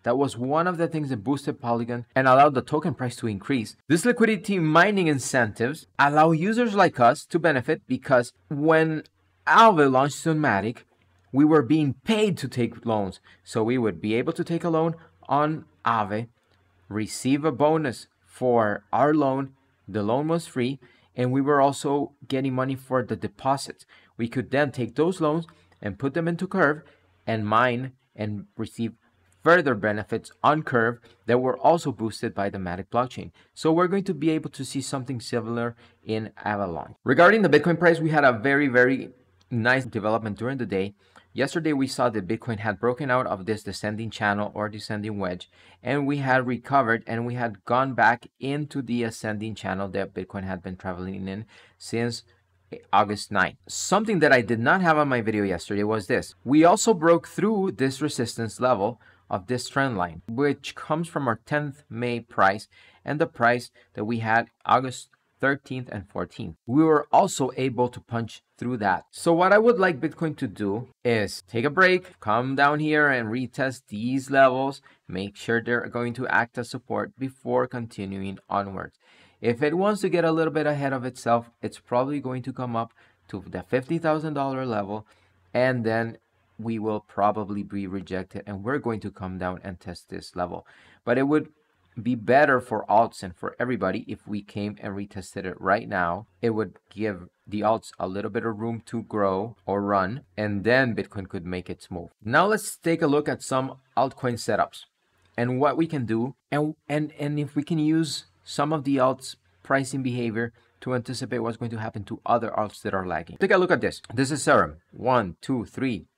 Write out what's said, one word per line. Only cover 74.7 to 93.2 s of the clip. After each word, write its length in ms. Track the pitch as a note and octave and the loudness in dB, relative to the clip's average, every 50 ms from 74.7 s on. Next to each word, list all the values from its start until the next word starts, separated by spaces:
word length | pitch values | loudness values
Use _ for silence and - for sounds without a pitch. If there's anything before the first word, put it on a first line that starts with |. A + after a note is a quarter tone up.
| C#3 - _ _ _ _ _ | -6 -10 _ _ _ _ _
make 280 | - - F#2 G2 G2+ - | -8 -6 -6 -6 -6 -10
sure 260 | - - - A#2 A#2 | -10 -4 -2 -2 0
they're 260 | A2 A#2 A#2+ A#2 - | 0 0 -2 -2 -2
going 260 | - - A#2+ A#2+ A#2+ A2+ | -4 -6 -6 -6 -4 -6
to 120 | C3 B2+ | -6 -4
act 320 | - - G2+ A#2 A#2+ _ B2+ | 0 0 0 0 0 _ -10
as 100 | A#2 - | -10 -8
support 480 | - B2 _ _ A2 G#2+ G#2 - _ | -10 -14 _ _ -4 -4 -4 -6 _
before 480 | - C3+ C3+ C3 _ _ B2 A#2+ B2+ B2+ | -10 -10 -10 -10 _ _ -2 0 0 0
continuing 720 | B2+ - B2 A#2 A2+ - - G2 G2 G2 F#2+ G2 G2 G2 G2 _ - | -2 -4 -10 -10 -10 -10 -10 -8 -8 -8 -8 -8 -10 -10 -12 _ -6
onwards. 500 | F#2 G2+ G2 G2 G2 F#2 E2 - _ _ _ _ _ _ - _ _ _ | -4 -4 -4 -4 -8 -10 -12 -12 _ _ _ _ _ _ -20 _ _ _
If 220 | - A2+ A#2+ A#2 D3+ | -2 -2 0 0 0
it 140 | D3 D#3 | 0 2
wants 240 | F3+ G3 G#3 G#3+ F#3+ | 2 2 0 0 0
to 80 | - F#3+ | 0 0
get 160 | D#3+ F3 E3 | 2 2 2
a 60 | E3 | 2
little 220 | D#3+ E3 D#3+ D#3+ C#3+ | 2 2 0 0 0
bit 140 | D#3 D3 | 0 0
ahead 260 | D3+ D3 C#3+ C#3+ C#3 C3+ | 0 0 0 -2 -2 -2
of 120 | C3 B2 | -2 -4
itself, 440 | B2+ A#2+ - - A#2 A#2 A#2 A#2 - _ _ | -8 -10 -4 0 2 2 2 0 -6 _ _
it's 180 | - A2 - - | -10 -10 -10 -12
probably 400 | _ _ A#2+ B2 C3 C#3 D3 C#3+ | _ _ 0 0 0 0 -4 -4
going 240 | B2 B2+ B2+ B2+ A#2+ | -4 -6 -8 -6 -8
to 100 | C3+ C3 | -8 -8
come 220 | - B2+ B2 A#2 | -6 -6 -4 -2
up 180 | A2+ A#2 A2+ _ _ _ _ _ _ _ - | -4 -4 -6 _ _ _ _ _ _ _ -12
to 140 | - G2 F#2 | -12 -12 -12
the 160 | F2+ F2+ F#2 F2 | -10 -12 -12 -6
fifty 340 | _ - C3 C3 - E3+ | _ -2 -2 0 -2 -4
thousand 380 | E3 E3 D#3+ D3+ D3+ D3+ D#3+ D3 | 0 0 0 0 0 -2 -4 -4
dollar 280 | C#3+ C#3 C3+ C3+ C3 C3 | -4 -4 -2 -4 -4 -4
level, 440 | B2+ A2+ G#2+ G2+ F#2+ G#2 G#2+ G#2 _ _ _ _ _ _ _ _ _ - | -2 -2 -4 -4 -4 -8 -10 -10 _ _ _ _ _ _ _ _ _ 0
and 280 | B2 B2+ C3 B2+ A#2+ A2 | 2 2 2 2 0 0
then 340 | A2+ A2 A2+ A#2 A2+ A2 - _ _ _ _ _ _ _ - | 0 0 0 0 -2 -6 -12 _ _ _ _ _ _ _ -10
we 180 | G#2+ A#2 A2+ | -6 -6 -4
will 220 | A2 G#2 A2 G#2+ G#2+ | -2 -2 -2 -4 -4
probably 640 | - _ - - G2 G#2 G2+ G#2+ G#2 F#2 G#2 G2+ G2 | -6 _ -2 2 2 2 2 0 -6 -4 -6 -6 -6
be 240 | G2+ G2+ G2+ G2 | -6 -6 -8 -6
rejected 560 | F#2 F#2+ G2 F2 - F#2+ F#2 F#2+ _ - G2+ - | -6 -8 -8 -8 -6 -6 -8 -8 _ -12 -14 -12
and 180 | G2+ G#2 F#2+ G2 | -10 -12 -8 -6
we're 140 | A#2+ C#3 | -4 -4
going 220 | D3 - A#2+ A2+ G#2 | -2 -2 -4 -4 -4
to 100 | - G2+ | -6 -10
come 300 | - - F#2+ F#2 F#2 F2+ | -10 -8 -10 -10 -8 -6
down 200 | F2+ F2+ F#2 - - | -6 -6 -6 -6 -10
and 160 | F#2+ F#2 - | -14 -14 -12
test 280 | - F#2 F2 - _ _ | -14 -14 -14 -14 _ _
this 260 | F#2 F2+ E2+ - _ | -14 -14 -14 -12 _
level. 320 | F2 F2+ F2 E2+ F2 - _ - - _ _ _ _ _ | -6 -6 -6 -6 -12 -14 _ -20 -20 _ _ _ _ _
But 140 | A#2+ A#2+ | 0 2
it 60 | C3 C3+ | 2 2
would 260 | C#3+ D3+ D#3 D3+ D3+ _ _ _ _ _ _ _ _ _ B2 | 2 2 0 0 -2 _ _ _ _ _ _ _ _ _ -6
be 120 | G2+ A#2+ B2 | -4 -4 -4
better 480 | A#2 G#2 G#2 A#2+ C#3 D3+ D3 C3+ B2 | -2 0 4 6 6 6 6 4 2
for 240 | B2 - A2 G#2 G2 | 0 -2 -4 -4 0
alts 360 | - G#2 A2 A#2 A2 - - | 2 4 4 4 2 -2 -12